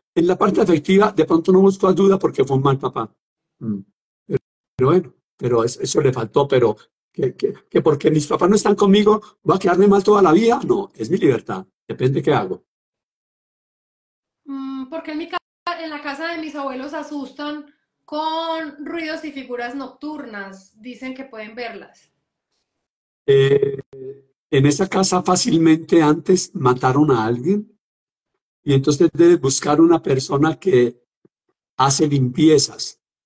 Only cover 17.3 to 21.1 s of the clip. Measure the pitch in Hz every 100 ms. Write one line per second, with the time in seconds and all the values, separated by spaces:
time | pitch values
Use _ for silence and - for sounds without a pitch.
17.3 | - 294 294 294 _ _ _ - 302 320
18.3 | 320 330 320 311 - 294 330 311 320 311
19.3 | 269 247 240 240 277 262 - 294 302 240
20.3 | 208 196 190 _ 220 247 240 262